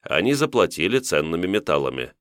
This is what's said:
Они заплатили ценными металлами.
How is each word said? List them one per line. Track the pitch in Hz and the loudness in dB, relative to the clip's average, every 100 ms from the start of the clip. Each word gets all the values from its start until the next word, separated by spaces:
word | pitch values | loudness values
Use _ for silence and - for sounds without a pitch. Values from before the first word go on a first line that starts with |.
Они | - 73 107 | -2 0 2
заплатили | 139 151 120 87 - 85 127 | 0 0 2 2 2 0 0
ценными | 127 76 76 82 90 | 0 0 0 -2 0
металлами. | 104 - 73 69 64 62 _ | -2 0 0 0 -4 -10 _